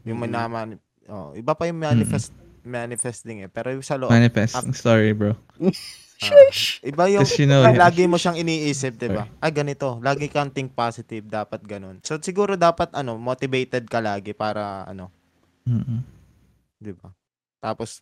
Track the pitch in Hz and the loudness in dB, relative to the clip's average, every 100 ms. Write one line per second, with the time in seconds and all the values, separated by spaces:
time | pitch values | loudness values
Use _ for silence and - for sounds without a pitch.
0 | 117 117 120 120 117 117 110 104 _ _ | -10 -8 -6 -6 -6 -8 -10 -14 _ _
1 | - 104 73 73 120 156 170 170 156 120 | -18 -16 -14 -8 -6 -4 -4 -4 0 0
2 | 104 - - - - _ 120 123 120 120 | 2 -2 -6 -14 -20 _ -12 -10 -8 -8
3 | 127 113 113 110 95 - 117 135 131 139 | -8 -10 -14 -14 -12 -10 -8 -8 -6 -4
4 | 127 117 117 107 110 127 123 127 120 113 | 2 4 4 2 0 -2 -6 -4 2 4
5 | 107 107 104 110 _ - 185 - - - | 4 2 0 -2 _ -4 -2 -2 -6 -20
6 | _ - - 587 539 - - - - 147 | _ -10 6 10 10 8 -4 -6 -6 0
7 | 180 202 135 - 143 139 135 123 175 170 | 2 4 4 4 4 8 8 8 6 6
8 | 180 175 180 170 165 160 151 139 135 113 | 4 2 0 -2 -2 -2 -2 -2 -4 -4
9 | 120 104 104 - 156 147 143 139 139 117 | -4 -4 -6 -6 -4 -2 -4 -4 -6 -4
10 | 123 143 147 151 143 139 131 - 117 113 | -2 -2 -2 -4 -4 -6 -8 -4 -4 -4
11 | 113 113 107 107 107 110 104 101 95 92 | -10 -12 -8 -8 -8 -10 -12 -14 -14 -16
12 | - 156 151 180 202 196 170 165 170 - | -10 -8 -4 -2 -2 2 2 2 -4 -6
13 | 131 113 120 127 139 131 127 127 113 117 | -8 -6 -6 -6 -2 -2 -2 -6 -4 -4
14 | 110 101 101 104 107 104 104 98 95 98 | -2 -4 -8 -6 -6 -6 -8 -10 -12 -16
15 | 92 _ _ _ _ _ - 117 131 117 | -18 _ _ _ _ _ -4 -4 -2 -6
16 | 131 - _ _ _ _ _ _ 107 90 | -8 -16 _ _ _ _ _ _ -18 -18
17 | 95 95 _ _ _ _ 110 107 113 - | -20 -20 _ _ _ _ -10 -8 -10 -14